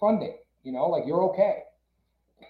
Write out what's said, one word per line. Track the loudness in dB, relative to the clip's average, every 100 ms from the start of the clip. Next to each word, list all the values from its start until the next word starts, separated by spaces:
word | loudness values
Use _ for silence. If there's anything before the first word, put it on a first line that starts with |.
funding, | 0 0 -2 -10 _ _
you | -10
know, | -2 0
like, | 0 0
you're | 0 2
okay. | 2 2 0 -8 _ _ _ _ _ _ _